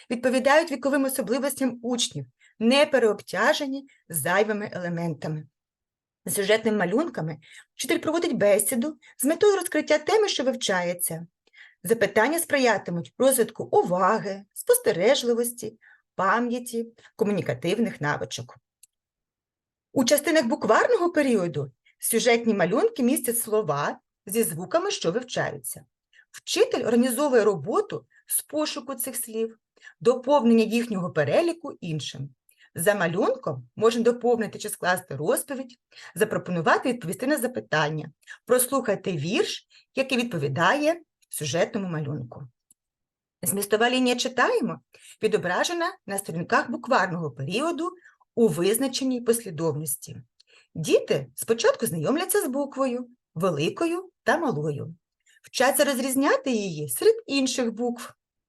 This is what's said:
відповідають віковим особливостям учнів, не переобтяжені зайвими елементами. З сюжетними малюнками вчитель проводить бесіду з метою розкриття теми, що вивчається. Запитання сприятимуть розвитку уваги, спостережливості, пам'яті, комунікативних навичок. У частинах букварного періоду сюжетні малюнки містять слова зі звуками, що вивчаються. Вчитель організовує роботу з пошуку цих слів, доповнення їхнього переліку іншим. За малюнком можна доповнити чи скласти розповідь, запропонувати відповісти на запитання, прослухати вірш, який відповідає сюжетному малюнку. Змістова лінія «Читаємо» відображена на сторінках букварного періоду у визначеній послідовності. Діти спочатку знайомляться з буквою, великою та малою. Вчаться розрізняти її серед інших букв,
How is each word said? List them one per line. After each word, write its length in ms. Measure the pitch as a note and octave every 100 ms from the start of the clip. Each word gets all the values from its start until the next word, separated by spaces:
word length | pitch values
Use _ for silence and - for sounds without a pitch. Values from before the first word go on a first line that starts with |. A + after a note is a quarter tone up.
| -
відповідають 640 | A#3+ B3+ B3+ C4+ D4 E4+
віковим 320 | C4+ C#4 C#4+
особливостям 760 | C4+ C4+ G3 C4 C4 C4 C4 A#3+
учнів, 440 | A#3 B3 - D3+ C3+ _ _ _
не 260 | A3+ C4+ D4
переобтяжені 1000 | C4+ A3+ G3 - F3+ A#3 D4+ C#4+ C4+ C#4 _ -
зайвими 600 | E3 D3 F#3+ G#3+ G#3 G#3
елементами. 760 | F3+ F3 E3+ E3+ D#3 - D#3 D3+ _ _ _ _ _ _ _ -
З 80 |
сюжетними 440 | G3+ G3 A3 A3 G#3
малюнками 600 | F3+ G#3+ E4 A3 D#3+ D#3+ - - - -
вчитель 240 | - E4
проводить 380 | D#4+ D#4+ E4+ A3+
бесіду 600 | G#3 G3+ - B3 D4 - - -
з 80 | C4
метою 300 | E4 G#4 G4
розкриття 420 | E4+ D4+ D4+ D4+
теми, 300 | D4+ G#4+ G#4
що 160 | -
вивчається. 840 | C4 A#3 - F#3 F3 F3 - E3 E3+ _ _ - - _
Запитання 560 | - A3+ G3+ - A#3 E4
сприятимуть 720 | - C#4+ B3+ G3 - E3+ - -
розвитку 460 | C4 B3 A3+ -
уваги, 800 | A#2+ - A#3 F3+ F#3+ G#3+ F#3 G3 G3+
спостережливості, 1200 | - - A#4+ - E3+ G3+ C#4 A#3+ A#3 A#3+ - A3 - _ _ _ -
пам'яті, 800 | F#3+ A3 A#3+ B3 A#3+ A#3 A#3 - - -
комунікативних 840 | G3+ G3+ - A#2+ C3+ C#3 A#3 -
навичок. 560 | D3 C#3+ - - A#2+ - _ _ _ _ _ _ _ _ _ _ _ _ _
У 100 | -
частинах 420 | B3 D4 D#4 D#4 A#3
букварного 680 | D4 G3 B3 - A4+ F4
періоду 600 | D#4 C#4 A3+ F3 D3+ C3+ - _ _
сюжетні 540 | - A3+ A#3+ A#3 A3+
малюнки 500 | G3+ E3+ A#3 A4 F#4
містять 360 | A#3+ D#4 - A#3
слова 600 | A3+ G#3 E3+ C#3+ D#3+ - _ _ -
зі 180 | G#3
звуками, 480 | A3+ D#3 F3+ E4 F#4+
що 200 | - E3+
вивчаються. 720 | F3 D#3+ - C#3+ - - - - _ _ _ _
Вчитель 560 | - - E4+ B4 D#4+ A3
організовує 560 | A#3 C4 A#3 D4 B3+
роботу 640 | G#3+ F#3 D3 D#4+ G#4 - - _ -
з 160 | -
пошуку 540 | - D4 D4+ D4 A#3+ B3+
цих 200 | - A#3+
слів, 440 | - A3 A3+ - _ _ - -
доповнення 640 | G#3+ B3+ B3+ C#4+ A#3 A3+
їхнього 480 | A3+ A#3 A#3 G3 F3
переліку 600 | D#3+ C#3 A3 E4+ E4 C#4 -
іншим. 480 | F#3 D#3 - - C#3 - _ _ _ -
За 200 | E3+ G#3
малюнком 760 | E3+ E3+ D#4+ C5 - B2+ - -
можна 260 | G#3+ A#3
доповнити 580 | A#3 A#3+ A#3 A#3 G3+ G3
чи 100 | G#3
скласти 460 | - F3 F#3 - C3+
розповідь, 640 | D3+ C4+ - C4 C4 - _ - - E3+
запропонувати 760 | G#3+ F#3 - F3 D#3+ E4+ C#4
відповісти 380 | A#3+ D#3+ F3 C4
на 100 | D4
запитання, 760 | A#3 A#3 - D#3 D3+ D#3 C#3+ - - - -
прослухати 680 | B3 B3+ C4+ A3+ F#3 F#3+
вірш, 560 | E3+ D3 B3+ G#4+ - - _ _ -
який 220 | C4+ B3+
відповідає 840 | A#3+ E3+ C#3+ C#3 E3+ D4 D4 E4+ - _ _
сюжетному 580 | - C#3 E3 A3+ A3 F#3+
малюнку. 600 | D#3 C#3+ C#3+ B2 - C3 _ _ _ _ _ _ _ _ _
Змістова 480 | F3+ G3 G3+ G#3 A#3+
лінія 260 | B3+ B3+ B3
«Читаємо» 640 | B3 B3 D4+ A#4+ A3+ E3 - - - -
відображена 760 | G#3+ F#3+ F3 F#3+ D4+ E4+ E4+ F#4+ -
на 120 | G3
сторінках 540 | - E3 - B3 C#4+
букварного 600 | A#3 - A#3+ F#3 F3 D#3
періоду 600 | B2+ C3+ G3 D#4+ C#4+ E4+ F4 - _ _ -
у 120 | A3+
визначеній 720 | D#3 F#3 A3+ C4+ C4 C4 B3+
послідовності. 1000 | A#3+ A#3 G#3 D#3 E3 C#3+ D#3 - - A#2 - _ _ _ _ -
Діти 520 | D#3+ G4+ - C#3+ C#3 -
спочатку 500 | - A3+ A#4 - G#3
знайомляться 560 | E3 D#3 C#4+ F#4 G#4
з 60 | E4
буквою, 600 | B3+ C#4 C4 C4+ A#3+ B3 _ _ D#3+
великою 720 | F#3 D3 E3+ - E4+ E4+ F#4+ _
та 140 | - D4+
малою. 580 | D#4 D3 D3+ C#3+ D#3+ E3 _ _ _ _
Вчаться 440 | _ - B3+ C#4+ C#4+
розрізняти 640 | B3+ C4+ C4 C#4+ C5+ C#4+
її 380 | A3+ G3 D3+ D3
серед 260 | - G#4+ A4+ -
інших 460 | C#4 C4 B3+ A#3
букв, 420 | G3 B3 A#3+ - - _ _